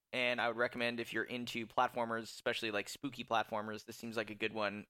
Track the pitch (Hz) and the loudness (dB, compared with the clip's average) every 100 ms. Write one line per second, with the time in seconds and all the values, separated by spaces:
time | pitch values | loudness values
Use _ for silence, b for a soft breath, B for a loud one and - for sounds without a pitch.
0 | _ 127 123 120 117 113 120 123 120 117 | _ 0 2 2 2 4 2 2 0 0
1 | 117 113 - 123 120 120 110 - 123 123 | -2 -2 -2 -2 -4 -4 -2 2 2 2
2 | 117 113 110 - - 117 113 104 98 - | 0 -2 -6 -4 0 0 2 0 -2 -4
3 | 139 123 117 113 107 107 107 107 - 110 | -6 -6 2 2 2 0 -2 -6 -10 -10
4 | 117 113 107 104 110 107 101 104 | -4 -2 -2 0 -2 2 0 -2